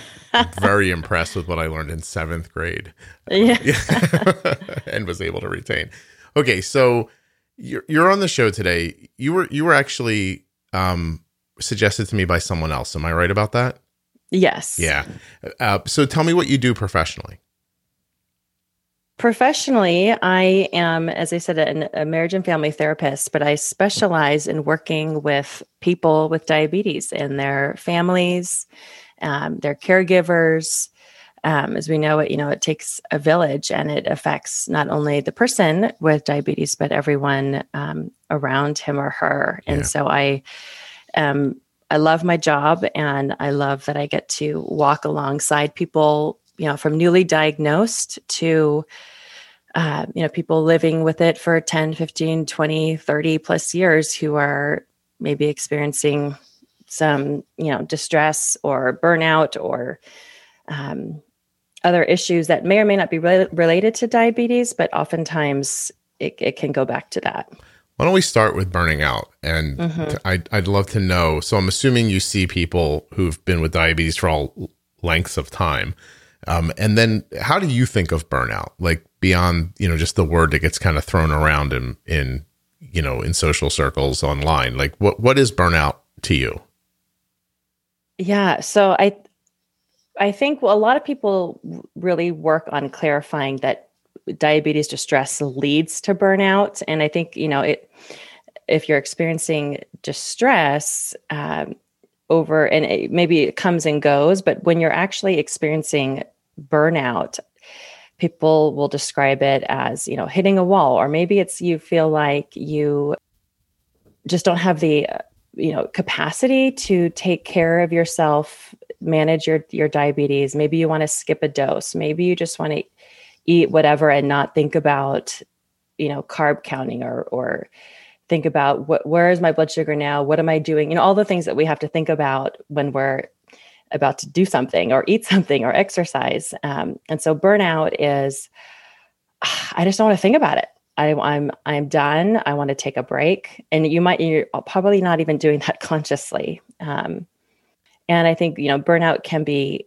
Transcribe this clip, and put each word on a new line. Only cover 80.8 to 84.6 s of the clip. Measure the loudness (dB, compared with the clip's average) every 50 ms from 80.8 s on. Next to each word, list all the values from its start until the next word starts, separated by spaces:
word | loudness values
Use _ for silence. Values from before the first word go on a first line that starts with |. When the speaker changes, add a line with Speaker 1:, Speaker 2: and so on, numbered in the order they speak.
Speaker 1:
kind | 0 0 0
of | 0 -2
thrown | 0 0 2 2 2
around | 2 2 2 2 2 2 0 -2
in, | -2 -4 -4 -6 -10 -10 _
in, | -4 -2 -2 -2 -2 -4 -8 -10 _ _ _ _ _ _ _
you | -14 -8 -4 -4
know, | -2 -2 -4 -4
in | -4 -4 -2
social | 0 0 0 0 0 -2 -2
circles | 0 0 -2 -2 0 0 0 0 0 0 -2
online. | -2 -2 0 0 0 2 2